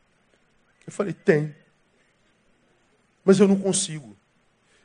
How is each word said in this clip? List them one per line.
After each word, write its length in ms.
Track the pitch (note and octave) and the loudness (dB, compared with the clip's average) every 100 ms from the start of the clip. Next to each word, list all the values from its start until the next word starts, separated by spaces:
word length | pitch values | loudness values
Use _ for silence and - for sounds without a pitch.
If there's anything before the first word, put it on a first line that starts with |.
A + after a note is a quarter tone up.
| _ _ _ _ _ _ _ _ - | _ _ _ _ _ _ _ _ -14
Eu 60 | |
falei, 200 | - G3+ | -8 -8
"Tem. 400 | D#3+ - D#3 D3+ - _ _ _ _ _ _ _ _ _ _ _ _ _ _ _ _ | -4 0 2 0 -10 _ _ _ _ _ _ _ _ _ _ _ _ _ _ _ _
Mas 160 | - F#3+ | 0 4
eu 80 | G3 | 4
não 100 | G3 | 2
consigo. 580 | G3 F#3 - D#3 B2 - _ _ _ _ _ _ | -2 -4 -6 -10 -16 -20 _ _ _ _ _ _